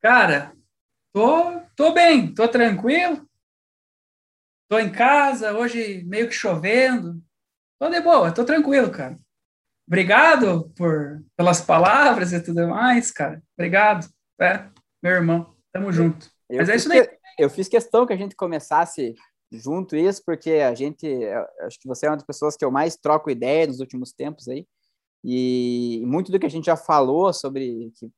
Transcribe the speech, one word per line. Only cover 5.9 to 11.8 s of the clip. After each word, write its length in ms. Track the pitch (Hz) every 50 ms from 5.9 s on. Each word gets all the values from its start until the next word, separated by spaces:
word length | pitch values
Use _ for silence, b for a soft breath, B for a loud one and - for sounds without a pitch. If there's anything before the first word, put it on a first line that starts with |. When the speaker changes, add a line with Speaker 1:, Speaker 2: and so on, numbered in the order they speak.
| 196 185 175
Speaker 1:
meio 220 | 175 196 214 233
que 60 | 233 -
chovendo, 920 | - - 208 175 156 156 196 220 247 262 262 254 233 180 170 170 165 _ _ _ _ _ _ _ _ _ _ _ _
tô 80 | 269
de 140 | 330 339 339
boa, 320 | 320 339 339 269 185 165 170
tô 100 | - 240
tranquilo, 480 | 247 302 320 294 277 277 277 247 180
cara. 260 | 170 - 135 127 165 - _ _ _ _ _ _ _ _ _ _ _ _ _
Obrigado 840 | - 165 190 185 175 202 247 302 330 320 262 233 196 175 165 160 - _
por, 480 | _ 180 170 156 151 147 143 147 151 - _ _
pelas 240 | - 170 180 175 170
palavras 720 | - - - 165